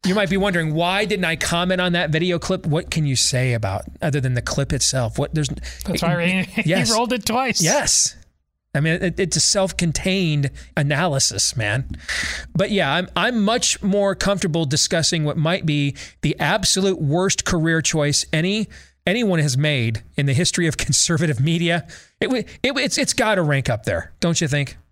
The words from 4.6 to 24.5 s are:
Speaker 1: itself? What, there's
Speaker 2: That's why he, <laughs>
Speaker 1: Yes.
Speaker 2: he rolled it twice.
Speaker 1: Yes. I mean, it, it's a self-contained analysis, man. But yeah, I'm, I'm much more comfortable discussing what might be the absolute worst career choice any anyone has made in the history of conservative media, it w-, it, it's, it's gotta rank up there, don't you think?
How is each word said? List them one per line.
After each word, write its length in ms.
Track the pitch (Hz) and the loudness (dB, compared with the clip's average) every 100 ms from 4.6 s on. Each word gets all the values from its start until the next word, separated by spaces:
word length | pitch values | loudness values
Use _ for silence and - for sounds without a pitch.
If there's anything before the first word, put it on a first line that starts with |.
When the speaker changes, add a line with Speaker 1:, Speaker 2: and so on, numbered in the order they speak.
| 139 | -2
Speaker 1:
itself? 440 | 139 - 135 117 117 | 0 0 0 -2 -2
What, 160 | 143 | -2
there's 160 | 160 139 - - - - | -2 -2 -6 -10 -10 -6
Speaker 2:
That's 160 | 180 | -2
why 240 | 170 175 170 | 0 0 0
he, 360 | 185 175 - | -2 -2 -2
<laughs> 20 | |
Speaker 1:
Yes. 240 | 180 - 226 | 0 0 2
Speaker 2:
he 60 | |
rolled 180 | 226 240 | 0 0
it 120 | 247 | -2
twice. 380 | - 233 262 - | -2 -2 0 0
Speaker 1:
Yes. 540 | 156 277 226 - - - - _ _ _ _ | 2 2 2 2 0 -4 -20 _ _ _ _
I 60 | - | -2
mean, 140 | 156 165 | 0 0
it, 180 | 185 165 | -2 0
it's 160 | 185 156 | -2 0
a 40 | |
self-contained 1080 | - 208 190 - 175 143 190 190 175 147 139 - - - | 2 2 0 0 -2 0 0 0 2 0 -2 -6 -8 -2
analysis, 760 | 143 143 180 135 - 95 - - | 0 2 0 2 0 0 -2 -2
man. 320 | 107 110 135 - - - - - - | 0 -2 -4 -10 -8 -6 -4 -6 -4
But 160 | - 196 | -2 2
yeah, 240 | 196 147 | 2 2
I'm, 140 | 160 180 | 0 -2
I'm 280 | - 208 240 | 0 0 2
much 400 | 202 233 - - | 2 2 0 0
more 320 | 202 202 196 | 0 2 2
comfortable 500 | 185 - 196 196 160 | 0 0 0 0 0
discussing 600 | 156 147 - 170 151 170 | 0 0 0 0 0 0
what 120 | 151 156 | 0 0
might 300 | 156 175 160 | 0 0 0
be 280 | 147 143 - - - | 0 0 -4 -16 -4
the 120 | 147 - | -2 0
absolute 580 | 147 208 190 - 196 190 | 0 2 2 2 0 0
worst 440 | 143 160 190 - | 0 2 2 0
career 380 | - 175 160 160 | 0 0 2 2
choice 420 | - 160 147 143 - | 0 0 2 0 0
any 360 | 156 175 214 208 - - _ - | 0 0 -2 -4 -10 -20 _ -2
anyone 320 | 214 226 170 | 0 2 2
has 160 | 147 127 | 2 2
made 460 | 151 143 117 110 - - | 2 2 0 -2 -6 -2
in 100 | 143 | 0
the 60 | |
history 340 | 127 175 - 165 | 2 2 2 0
of 100 | - | 0
conservative 640 | - 139 - 160 165 123 | 0 0 2 2 2 2
media, 460 | 143 170 170 170 - - - _ | 2 2 2 0 -4 -18 -20 _
it 60 | - | -2
w-, 180 | 254 - - | 0 -2 -2
it, 140 | 254 269 | -2 0
it's, 200 | 247 - | 0 0
it's 140 | 269 | 0
gotta 300 | - 220 196 | 2 2 2
rank 260 | 156 139 127 | 2 2 0
up 160 | 110 | -2
there, 280 | - 87 - - | 0 -2 -4 -4
don't 200 | 175 165 | 0 0
you 80 | |
think? 280 | 160 | 0